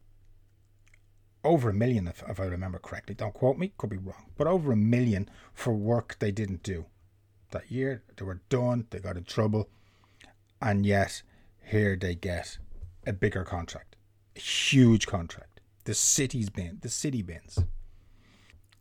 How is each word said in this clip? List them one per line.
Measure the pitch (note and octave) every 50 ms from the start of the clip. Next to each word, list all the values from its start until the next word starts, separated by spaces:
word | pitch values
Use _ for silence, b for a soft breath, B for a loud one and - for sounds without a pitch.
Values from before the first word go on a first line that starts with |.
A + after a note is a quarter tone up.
| - - - - - - - - - _ _ _ _ _ _ _ _ - - - _ _ _ _ _ _ _ _ -
over | C#3+ E3+ D3+ A#2+ A2+
a | F#2+
million, | G2+ A#2+ B2+ B2+ A2 F2+ E2+
if, | E2 - - -
if | G#2+ -
I | F#2+
remember | F#2 F2+ F2+ F#2 F#2 F2+ F#2
correctly. | - - - - - - G2+
Don't | - G#2+ G#2 -
quote | - C3 B2+ C3+ -
me, | F3+ G3 - -
could | - G#2
be | G#2+ F#2+
wrong. | F#2+ F#2+ - - - - - -
But | D3 D#3+
over | F#3 F#3 D#3 C#3+
a | A#2+ G#2+
million | G#2 A2 A#2+ B2 B2+ A#2+ G#2 F2+ G2+ - B B B B B
for | - - B2 A2+
work | G#2 G2+ A2+ A#2+ A#2 - - - -
they | A2 G#2
didn't | G2 A2 A2 G2 G2 F#2+ -
do | - F#2 E2 D#2+ - _ _ _ _ _ _ _ _ _ _ _ -
that | - F#2 - -
year. | A2+ B2+ C3 C3+ C3 A2+ - _ -
They | - G2+
were | F#2+ F#2 F2 - -
done, | C3+ B2 B2 B2 B2 A#2+ A2+ -
they | - G2
got | F#2+ F#2 F2+ F2+
in | E2+
trouble. | - - - A2 G#2+ G#2 G#2+ G#2 - b b b b b b b b b b b b b b _ _ _ -
And | - A2+ G#2 G2+ G2
yet, | G2+ G2 G2 F#2+ - - - - b b b b b b b -
here | - G#2+ G#2+ G#2+ G2+ F#2+
they | F2+ F#2+ F2+ F2
get | E2+ - F#2+ F2 E2 - - - - - - - - - - - - -
a | - G2+
bigger | F#2 - G#2 - G2 F2+
contract. | - - F2+ E2+ - - - - - - - _ _ _ _ _ _ -
A | -
huge | - - - - - - C#3+ C3+ B2+ A#2 A2+ G#2 - -
contract. | - F2 E2 D#2+ - - - - - - - _ _ _ -
The | - G#2
city's | - - - - - C#3 B2+ - B2+ G#2+ G2
bin, | - - F2+ E2+ F#2+ -
the | - A#2+
city | - - - D3+ C3 A#2
bins. | F#2+ F2 E2 D#2+ - - - - - - - - - b b b b b b b b b b b b b b b _ _ _ _